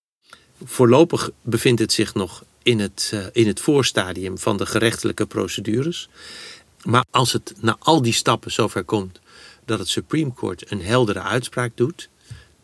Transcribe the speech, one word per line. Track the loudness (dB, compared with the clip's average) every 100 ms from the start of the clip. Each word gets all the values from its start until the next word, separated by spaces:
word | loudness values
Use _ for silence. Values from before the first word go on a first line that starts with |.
| _ _ _ -20 _ -20
Voorlopig | -6 4 6 8 6 2 -6 -10
bevindt | -4 0 2 2
het | 2
zich | 0 -2
nog | -2 -4 -8 -20 _
in | 0 0
het, | 0 -4 -6
eh, | -6 -4
in | 2 2
het | 2
voorstadium | 2 2 2 0 -2 -4 -6 -4
van | -2 -2
de | -2
gerechtelijke | 0 0 0 -4 -4 -4
procedures. | -4 -4 -4 -2 -2 -2 -6 -10 -20 -20 -18 -18 -20 _ _
Maar | 0 0 2
als | 2 2
het | 0 -6 -6
na | -2 0
al | 4 4
die | 4
stappen | 0 2 0 -2
zover | -2 -2 -2
komt | -2 -2 -4 -12 _ -20 -20 -16 -6
dat | -6
het | -4
Supreme | -6 -4 -2 -2
Court | -4 -8 -8 -8
een | -8
heldere | 0 2 2 0
uitspraak | -2 -4 -4 -4 -4 -2
doet, | -2 -4 -16 _ -20 -20 -20 _